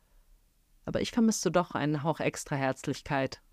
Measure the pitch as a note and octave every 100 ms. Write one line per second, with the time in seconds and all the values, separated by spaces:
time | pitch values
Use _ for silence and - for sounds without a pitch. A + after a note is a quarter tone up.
0 | _ - _ - _ _ _ _ - -
1 | - - A3+ - - E3+ E3+ - C#3+ D3+
2 | D#3+ D3+ - - - C#3+ C3+ C3 - C3
3 | - C#3 C3+ - _